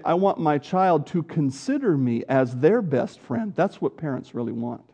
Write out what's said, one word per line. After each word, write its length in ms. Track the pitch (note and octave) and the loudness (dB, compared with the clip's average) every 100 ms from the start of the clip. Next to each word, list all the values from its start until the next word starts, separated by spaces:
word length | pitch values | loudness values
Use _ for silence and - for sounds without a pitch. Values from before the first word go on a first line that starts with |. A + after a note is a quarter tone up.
| - | 2
"I 80 | |
want 260 | E3+ G3 - | 2 2 2
my 200 | D#3+ D3 | 0 0
child 480 | - F#3 F#3+ D#3+ - | 0 2 4 2 0
to 160 | F3 | -4
consider 720 | - E3+ C#3 C3 - C#4+ B3+ D3 | -2 -2 -2 -2 -4 -2 2 2
me 260 | B2 A#2 - | 2 0 0
as 260 | C3+ C3 B2 | 2 2 2
their 260 | D3+ A3+ | 2 4
best 380 | F#3 C3+ - - | 2 -2 -2 -8
friend." 340 | - A#3 A3 - | -6 -4 -4 -2
That's 260 | G3 - | -2 -2
what 160 | C#3+ - | -6 -4
parents 360 | D#3+ - - | -6 -6 -8
really 200 | A#2 A#2 | -8 -6
want. 300 | A#2 A#2+ A#2 - | -6 -6 -8 -14